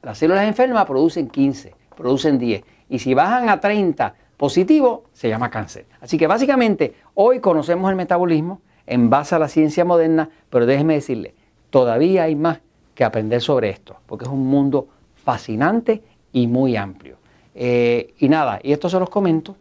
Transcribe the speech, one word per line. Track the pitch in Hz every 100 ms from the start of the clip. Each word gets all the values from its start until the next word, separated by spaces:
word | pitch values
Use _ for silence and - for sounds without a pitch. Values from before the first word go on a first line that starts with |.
Las | 123 107
células | 160 190 214
enfermas | 208 254 233 190
producen | 131 160 170 135
quince, | - 139 131 - _ _ -
producen | 123 135 156 139
diez. | 120 98 _ _ _
Y | 127
si | 131 127
bajan | 175 247 226
a | 196
treinta | 202 214 185 147 113 - _ _
positivo, | 143 175 185 311 254 226 _
se | _ 117
llama | 110 120
cáncer. | 113 101 - - _
Así | 120 160
que | 160
básicamente | 214 262 269 226 208 147 - _ -
hoy | 220 254
conocemos | 196 160 147 175 190
el | 190
metabolismo | 175 175 180 156 165 190 _ _ -
en | 123 117
base | 131 147
a | 170
la | 147
ciencia | - 156 151
moderna, | 175 175 160 160 156 _ _
pero | 123 120
déjeme | 135 156
decirle, | 151 143 117 - _ _ _ _
todavía | 135 123 117 165 190
hay | 160 147
más | 165 156 _ _ _
que | -
aprender | 117 113 107 120
sobre | 120 135 110
esto, | 92 - - _
porque | - 123
es |
un | 135 131
mundo | 139 139 139 - _ _ _
fascinante | - 117 - 110 151 226 233 220 _ _ _
y | 127 117
muy | 123 135 110
amplio. | 98 92 71 64 _ _ _ -
Eh, | 123 123 120 120 - _
y | 139
nada, | 156 139 101
y | -
esto | 147 180
se | 185
los | 180
comento | 208 190 160 160 202